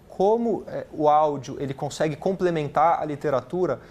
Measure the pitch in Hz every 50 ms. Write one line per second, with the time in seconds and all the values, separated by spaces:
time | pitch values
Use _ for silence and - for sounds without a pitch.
0 | - - - - 185 202 220 240 233 233 190 - - - - 143 - - - 151
1 | 151 147 147 151 156 151 147 139 123 - 131 - 143 131 135 - 151 139 - -
2 | 170 160 147 - - 190 196 180 190 180 170 156 147 139 - - 151 170 165 -
3 | - 156 147 139 - 151 139 123 113 - - 180 180 156 127 113 - -